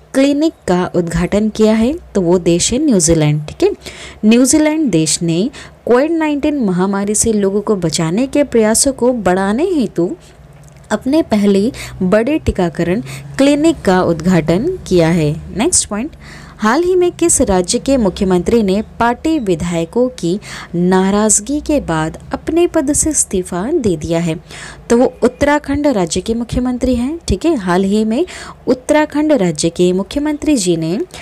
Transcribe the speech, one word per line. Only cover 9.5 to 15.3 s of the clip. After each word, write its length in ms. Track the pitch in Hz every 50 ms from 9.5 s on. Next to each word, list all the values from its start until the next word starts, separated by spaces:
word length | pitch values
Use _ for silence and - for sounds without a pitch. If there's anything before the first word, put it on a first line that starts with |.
| 208 247 320
हेतु 520 | 403 370 302 233 185 - - 170 185 320 - - - - - - - - - - - - - - -
अपने 320 | 214 214 - 254 277 320
पहले 500 | 320 - 226 208 202 202 196 190 202 247 285 - - - - -
बड़े 380 | 190 185 185 214 233 262 302 311
टीकाकरण 640 | - - 220 - 180 170 156 - 170 160 180 233 254 - - - - - - -
क्लिनिक 440 | 262 277 294 285 302 330 302 -
का 200 | - 196 185 185
उद्घाटन 800 | 175 - 170 151 160 180 185 170 151 160 165 185 247 349 381 - - -
किया 220 | 190 175 165 160
है। 320 | 175 180 156 147